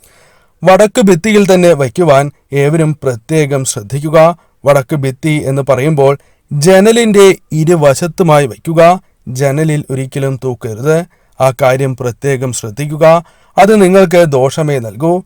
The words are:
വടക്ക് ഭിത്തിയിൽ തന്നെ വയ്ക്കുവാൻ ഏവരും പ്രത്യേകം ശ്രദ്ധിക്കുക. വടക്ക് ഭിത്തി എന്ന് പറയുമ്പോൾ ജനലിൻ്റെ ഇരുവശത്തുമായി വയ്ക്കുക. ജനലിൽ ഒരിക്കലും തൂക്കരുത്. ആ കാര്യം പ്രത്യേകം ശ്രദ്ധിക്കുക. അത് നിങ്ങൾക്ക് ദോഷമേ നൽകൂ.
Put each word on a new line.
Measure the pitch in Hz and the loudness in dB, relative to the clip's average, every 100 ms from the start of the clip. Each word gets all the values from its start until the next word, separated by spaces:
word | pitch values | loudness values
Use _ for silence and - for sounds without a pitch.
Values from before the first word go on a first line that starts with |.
| _ _ _ _ _ _ | _ _ _ _ _ _
വടക്ക് | 165 190 214 254 | 2 4 2 2
ഭിത്തിയിൽ | 202 170 220 208 196 | 2 2 0 0 2
തന്നെ | 185 175 | 2 2
വയ്ക്കുവാൻ | 151 131 175 170 135 143 - _ | 2 -2 -2 0 2 0 -6 _
ഏവരും | 139 143 165 156 147 | -2 0 0 -2 -4
പ്രത്യേകം | 135 117 - 160 147 139 | -6 -8 -4 -2 -2 -4
ശ്രദ്ധിക്കുക. | 131 131 101 135 151 160 160 170 _ _ | -6 -10 -8 -8 0 2 2 0 _ _
വടക്ക് | 131 143 123 156 | -2 0 -2 -4
ഭിത്തി | 135 127 160 151 131 | -6 -6 -4 -4 -2
എന്ന് | 139 | -4
പറയുമ്പോൾ | 135 127 143 151 135 143 _ _ _ | -2 -2 0 0 0 0 _ _ _
ജനലിൻ്റെ | 147 160 190 208 226 226 202 196 - _ | -2 2 4 4 2 2 4 4 2 _
ഇരുവശത്തുമായി | 156 160 175 147 131 175 - 170 147 139 | -4 0 2 2 0 -4 -2 0 2 0
വയ്ക്കുക. | - - 165 170 185 - _ - 127 | -4 -4 2 2 2 -4 _ -14 -4
ജനലിൽ | 139 139 160 147 - | -2 -2 -2 -2 -4
ഒരിക്കലും | 135 131 143 135 131 | -8 -8 -6 -6 -6
തൂക്കരുത്. | 131 120 120 107 139 160 175 _ _ - | -8 -8 -10 -6 -2 -2 -4 _ _ -4
ആ | 131 | -2
കാര്യം | 123 131 131 139 | 0 0 0 -2
പ്രത്യേകം | 123 123 113 139 135 127 | -4 -8 -6 -4 -4 -6
ശ്രദ്ധിക്കുക. | 117 113 104 147 151 160 165 165 _ _ - | -8 -10 -10 -10 0 2 2 -2 _ _ 0
അത് | 196 220 | 2 4
നിങ്ങൾക്ക് | 185 190 185 175 170 | 4 4 4 2 2
ദോഷമേ | 139 135 165 151 139 | 2 -2 -2 -4 -4
നൽകൂ. | 113 101 160 180 | -6 -6 -4 -4